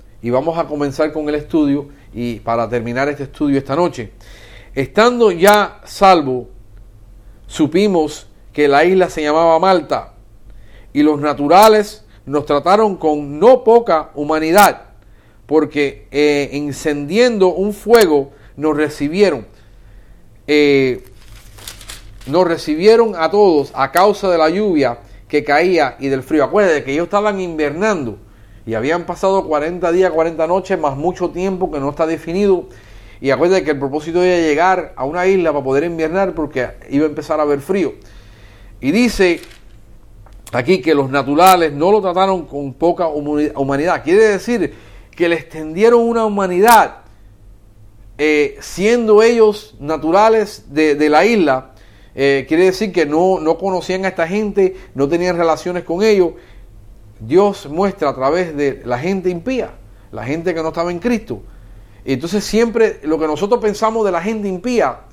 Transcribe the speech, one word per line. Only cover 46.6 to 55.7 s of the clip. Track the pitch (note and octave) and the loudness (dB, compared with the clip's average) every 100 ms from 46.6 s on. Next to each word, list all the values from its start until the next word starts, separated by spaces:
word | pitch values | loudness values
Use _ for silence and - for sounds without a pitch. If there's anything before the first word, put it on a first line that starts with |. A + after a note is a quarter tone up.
| A3+ A3+ D#3+ - - - - - - - - - - - - - | 6 6 4 -2 -20 -20 -20 -20 -20 -20 -20 -20 -20 -20 -20 -4
eh, | D3+ D3+ C#3+ - | 0 2 0 -4
siendo | - - G3+ A#3+ A3 G#3+ | -12 -4 0 2 4 4
ellos | A3+ A#3+ G#3+ G3+ - - | 6 4 2 2 -8 -12
naturales | C#3+ D#3 D#3+ F#3 A3 A3 G#3 - - | -6 -4 0 4 4 2 -2 -8 -8
de, | C#3+ D#3 | 0 0
de | C#3+ D3+ | 2 2
la | D3+ | 4
isla. | G3+ A3+ D3+ C3 - - - - - | 4 4 2 0 -4 -20 -20 -20 -16
Eh, | B2+ C#3 C#3 C3+ | -2 0 0 0
quiere | D#3+ F#3 | 2 2
decir | F#3 G#3+ | 0 -2
que | F3 D3 | 0 0
no, | D#3 F#3 F3+ | 2 0 0
no | D#3 E3+ | 0 -2
conocían | G3 F3+ - F#3 | -2 -4 -4 -4
a | F#3+ | -4
esta | F3+ E3 | -4 -4
gente, | G3+ G#3+ G3+ F#3 F#3+ - | -2 -2 0 -2 -2 -12
no | C3 C#3 | -4 -2
tenían | E3+ F3+ E3+ | 0 -2 0
relaciones | E3 D#3 F3+ | 0 -2 -4